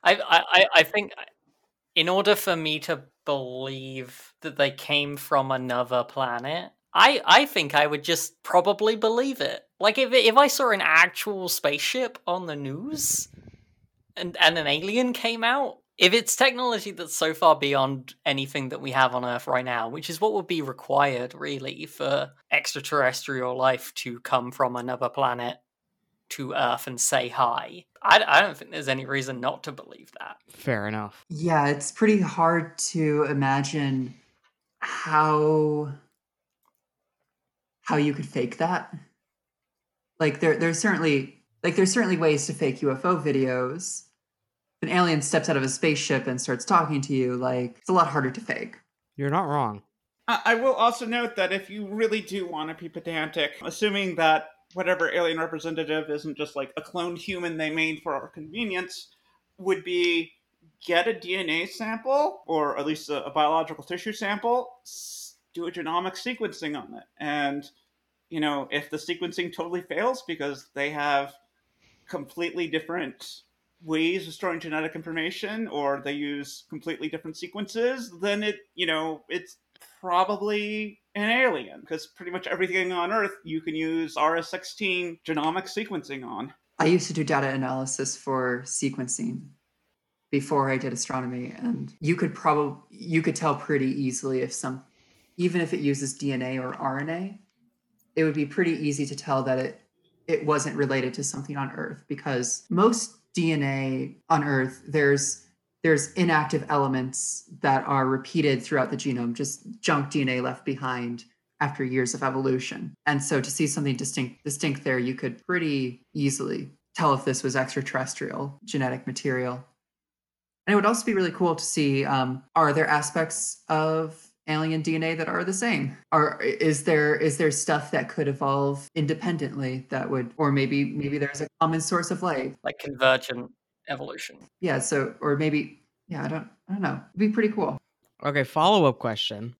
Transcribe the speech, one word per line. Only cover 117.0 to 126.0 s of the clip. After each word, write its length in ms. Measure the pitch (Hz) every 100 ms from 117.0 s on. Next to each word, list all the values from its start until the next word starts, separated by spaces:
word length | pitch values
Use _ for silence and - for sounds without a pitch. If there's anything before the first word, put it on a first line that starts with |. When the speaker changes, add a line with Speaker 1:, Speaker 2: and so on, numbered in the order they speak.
| 160
Speaker 3:
if 100 | 135
this 180 | 135 127
was 140 | 135 131
extraterrestrial 1040 | 131 - 135 131 131 - - - 143 139 -
genetic 420 | 151 131 127 -
material. 560 | 135 143 127 127 127 131 _ _ _ _ _ _ _ _ _ -
And 60 |
it 20 | 208
would 100 | 202
also 200 | 233 -
be 80 |
really 180 | 202 180
cool 240 | 170 175 160
to 80 |
see, 400 | - - 147 139
um, 400 | 139 135 127 131 - 160
are 180 | 151
there 140 | 143 151
aspects 760 | 147 147 - 160 - - - _
of 580 | 160 156 160 160 156 - _ -
alien 340 | 156 160 160
D 140 | 156 160
N 80 |
A 120 | 160 160
that 140 | 160
are 140 | 175
the 100 | 180
same? 440 | 196 240 170 139 -